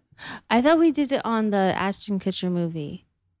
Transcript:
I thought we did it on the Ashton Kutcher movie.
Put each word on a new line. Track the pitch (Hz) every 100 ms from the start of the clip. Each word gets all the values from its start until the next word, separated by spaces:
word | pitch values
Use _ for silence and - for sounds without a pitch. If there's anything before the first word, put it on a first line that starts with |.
| _ _ - - -
I | 226
thought | 277 330
we | 330
did | 294 269
it | 269 -
on | 226 214
the | 202 190 -
Ashton | 190 196 - 196
Kutcher | 190 - 180
movie. | 175 170 165 143 185 _ _ _ _